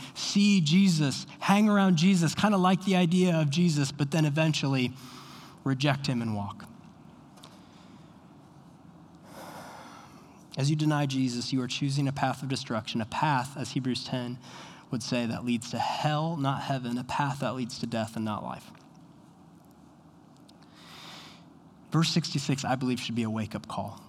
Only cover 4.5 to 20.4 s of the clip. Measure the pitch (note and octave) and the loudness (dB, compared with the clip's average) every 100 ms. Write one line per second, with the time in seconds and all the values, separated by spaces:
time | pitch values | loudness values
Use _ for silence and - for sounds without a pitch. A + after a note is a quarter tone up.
4.5 | C#3+ C#3+ C3+ A#2+ - - - - - - | 2 0 2 0 -4 -16 -18 -18 -20 -20
5.5 | - C3+ C3+ D3 C#3 - B2 A#2 G#2 G2 | -6 -2 0 2 2 0 -2 -2 -4 -4
6.5 | - - - - - - - - - - | -8 -16 -20 -20 -20 -20 -20 -20 -20 -20
7.5 | - - - - - - - - - - | -20 -20 -20 -20 -20 -20 -20 -20 -20 -20
8.5 | - - - - - D#3 - - - - | -20 -20 -20 -20 -20 -20 -20 -20 -18 -16
9.5 | - - - - - - - - - - | -16 -16 -18 -18 -20 -20 -20 -20 -20 -12
10.5 | - C3+ D#3 D3+ D3 C#3+ C3 C3 A#2+ A2+ | -2 0 2 2 2 0 0 0 -2 -2
11.5 | C3 B2 - C#3+ C#3 C#3 C#3 C3 A#2+ C3+ | -2 -2 -2 -2 0 -2 0 -2 -2 -4
12.5 | C3 - A2+ - A#2 A2 - D#3 C3+ C3 | -6 -4 -4 -4 -4 -4 0 2 2 0
13.5 | C3 C3 C#3+ B2+ A#2+ - C3 A#2+ B2 - | -6 -6 -4 -2 -2 -4 -6 -6 -10 -14
14.5 | - - - - B2 - B2 A#2 A2 B2 | -18 -18 -20 -8 -6 -2 -2 -2 -2 -2
15.5 | A#2+ - A#2 - - D#3 D3+ D#3+ E3+ C3+ | -2 -2 -4 -2 0 0 0 -2 -2 -2
16.5 | C#3 - C3+ B2 A#2+ B2 - C#3+ C#3 B2+ | -2 -2 -4 -4 -6 -4 -2 -2 -2 -4
17.5 | B2+ A#2+ - A#2 A#2 G#2+ A2+ A2 G#2+ B1 | -4 -6 -8 -6 -4 -4 -4 -6 -6 -8
18.5 | - - - - - - - - - - | -10 -14 -20 -20 -20 -20 -20 -20 -20 -20
19.5 | - - - - - - - - - | -20 -20 -20 -20 -20 -20 -20 -20 -20